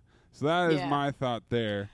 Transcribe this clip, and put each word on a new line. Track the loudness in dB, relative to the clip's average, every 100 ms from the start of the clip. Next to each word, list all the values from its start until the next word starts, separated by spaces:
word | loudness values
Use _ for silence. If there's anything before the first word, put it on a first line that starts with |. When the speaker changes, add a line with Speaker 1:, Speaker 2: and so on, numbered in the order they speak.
| _ -20 _
Speaker 1:
So | -4 0
that | 2 2
is | 2
Speaker 2:
Yeah. | 2
Speaker 1:
my | 0 -2
thought | -2 -4 -4 -2
there. | -2 0 -4 -6